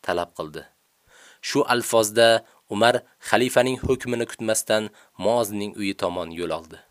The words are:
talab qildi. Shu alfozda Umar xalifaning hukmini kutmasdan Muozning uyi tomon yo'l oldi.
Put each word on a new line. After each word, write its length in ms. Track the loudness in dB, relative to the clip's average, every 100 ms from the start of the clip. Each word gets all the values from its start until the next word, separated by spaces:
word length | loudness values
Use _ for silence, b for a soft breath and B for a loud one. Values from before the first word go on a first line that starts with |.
talab 280 | -2 -4 -4
qildi. 280 | -10 -12 -12 -18 _ _ _ b b b b
Shu 200 | -2 0
alfozda 640 | 2 0 2 2 2 4 6 4 b b _
Umar 240 | 2 4 2 b b
xalifaning 600 | 0 2 4 2 2 -2
hukmini 480 | -2 -2 -2 -4 -6
kutmasdan 640 | -6 -2 -2 0 -2 -2 b b -4
Muozning 540 | 0 0 0 -4 -6 -4
uyi 180 | -6
tomon 360 | -2 -4 -4 -8
yo'l 220 | -6 -6
oldi. 240 | -6 -8 -20 _